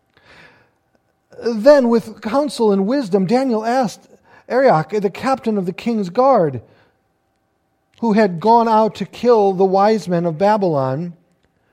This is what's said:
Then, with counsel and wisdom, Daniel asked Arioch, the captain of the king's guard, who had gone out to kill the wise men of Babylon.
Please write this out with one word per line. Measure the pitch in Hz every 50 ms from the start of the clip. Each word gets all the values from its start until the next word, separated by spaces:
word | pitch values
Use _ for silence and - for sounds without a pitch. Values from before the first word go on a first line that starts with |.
| _ _ _ _ _ _ - - - - _ _ _ _ _ _ _ _ _ _ _ _ _ _ _ _ - -
Then, | - 226 240 214 208 285 302 285 247
with | 233 233 226 - 226 208 -
counsel | - 220 214 277 302 254 - - 233 214 196
and | 196 196
wisdom, | 202 262 294 254 180 185 202 190
Daniel | 160 226 254 269 262 226 214 214
asked | 233 240 269 247 185 - - _ _ - _ _ _ - - _ -
Arioch, | 220 247 277 247 170 156 156 -
the | 208 214 185 208
captain | - - - 254 269 247 - 226 214
of | 202 180
the | 180
king's | 170 - - 226 233 214 202 175
guard, | 180 247 254 277 262 214 170 147 131 110 - _ _ _ _ _ _ _ _ _ _ _ _ _ _ _ _ _ _ _ _ _ _ _ _ _ _ _
who | 233 233
had | 190 226 220 190 175 160
gone | 180 220 233 233 226
out | 226 220 214 220 214 220
to | - 196
kill | - - - - 240 240 220 202 196 190
the | 180 196
wise | 190 185 196 196 214 220 214 156 175
men | 180 170 170
of | 170 160
Babylon. | 151 196 202 214 220 196 175 156 139 131 131 131 151 175 175 170 - _ _ _ _ _ _ _ _ _ _